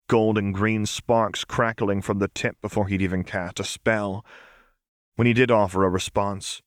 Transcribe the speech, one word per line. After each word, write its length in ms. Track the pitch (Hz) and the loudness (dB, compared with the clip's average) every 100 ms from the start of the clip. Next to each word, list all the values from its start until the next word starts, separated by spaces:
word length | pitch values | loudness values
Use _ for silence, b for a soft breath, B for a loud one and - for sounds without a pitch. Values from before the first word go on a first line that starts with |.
| - | 0
gold 300 | 117 110 107 | 2 4 2
and 160 | 101 | 0
green 320 | 95 107 110 104 | 0 0 0 -4
sparks 580 | - - 117 107 - | -4 0 2 2 -4
crackling 580 | - - 117 113 104 98 | -6 -2 -2 0 -2 0
from 160 | 95 101 | -2 -2
the 80 | 98 | -2
tip 280 | - 120 - | -2 -6 -6
before 260 | 107 - 95 | -6 -2 -2
he'd 140 | 98 | 0
even 220 | 92 92 | 0 -2
cast 360 | 90 98 87 - | -4 -6 -8 -8
a 40 | |
spell. 600 | 98 - - 110 101 98 - B B B B B _ _ _ - | -10 -4 -2 0 -2 -6 -12 B B B B B _ _ _ 0
When 100 | 117 | 2
he 80 | |
did 160 | 117 127 | 4 4
offer 340 | 117 98 95 | 4 4 2
a 60 | 95 | 2
response 720 | 92 - - 101 98 - - | 2 -2 -2 -2 -4 -10 -14